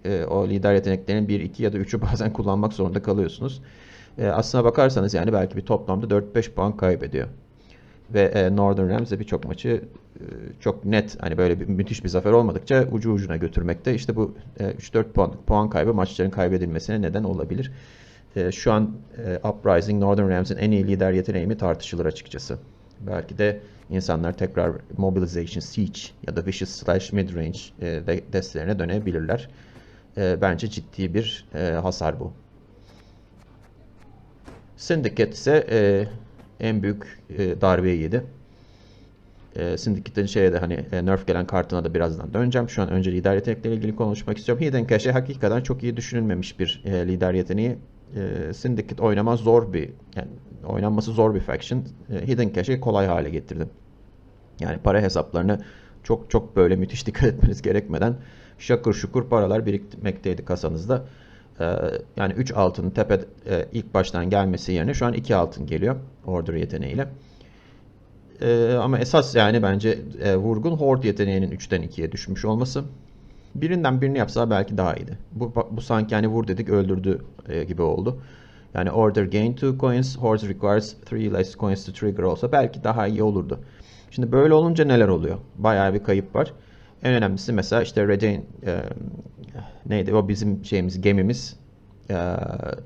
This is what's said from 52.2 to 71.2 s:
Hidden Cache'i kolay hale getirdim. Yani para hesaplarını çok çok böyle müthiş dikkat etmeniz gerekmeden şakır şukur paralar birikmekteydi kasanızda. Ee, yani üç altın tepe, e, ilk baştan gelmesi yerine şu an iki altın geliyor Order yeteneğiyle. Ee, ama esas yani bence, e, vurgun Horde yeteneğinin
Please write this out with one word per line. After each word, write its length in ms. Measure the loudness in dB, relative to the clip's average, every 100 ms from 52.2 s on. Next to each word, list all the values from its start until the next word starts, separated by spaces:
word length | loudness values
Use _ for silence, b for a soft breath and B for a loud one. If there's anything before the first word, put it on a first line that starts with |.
| -2
Hidden 260 | 0 0
Cache'i 280 | 0 -2 -2
kolay 260 | 0 2 2
hale 240 | 0 -2
getirdim. 380 | -6 -6 -8 -8 -10 -20 -20 -20 -20 -20 -20 -20 -10
Yani 180 | -8 0
para 220 | 2 4
hesaplarını 600 | 4 0 -2 0 0 0 B B B B
çok 280 | -4 -4 0
çok 260 | -2 2 4
böyle 200 | 6 4
müthiş 300 | 0 -4 -6
dikkat 180 | 2
etmeniz 380 | 2 6 4 4
gerekmeden 520 | 0 0 0 0 0 -2 B B B B
şakır 340 | 0 2 2
şukur 360 | 0 -2 -2 2
paralar 380 | 2 2 2 0
birikmekteydi 800 | -2 -4 -8 -6 -4 -4 -4
kasanızda. 600 | -4 -4 -4 -4 -2 -2 -4 B B B B -6
Ee, 160 | -4 -2 -2 -6 -8 -4
yani 160 | -2
üç 200 | -2 -2
altın 380 | 2 2 0 -2
tepe, 300 | 0 2 0 -2 -12 -4
e, 160 | -4 -2
ilk 220 | -6 -2
baştan 360 | 0 0 -2 0
gelmesi 420 | 2 2 0 -2
yerine 220 | 0 0
şu 120 | 0 0
an 60 |
iki 220 | -2 0
altın 320 | 2 0 -2 -6
geliyor 300 | -2 -2 -2 -8 -14 -6
Order 280 | -4 -2
yeteneğiyle. 540 | -4 -4 -4 -4 -4 -6 -10 B B B B B B B -20 -20 -20 -20 -4
Ee, 320 | 2 4 4
ama 260 | 2 2 0
esas 360 | 4 4 4
yani 280 | 4 6 6
bence, 360 | 4 2 2 0 -4 -4
e, 140 | 2 2
vurgun 360 | 2 0 -2
Horde 340 | 2 2 4 2
yeteneğinin 440 | 2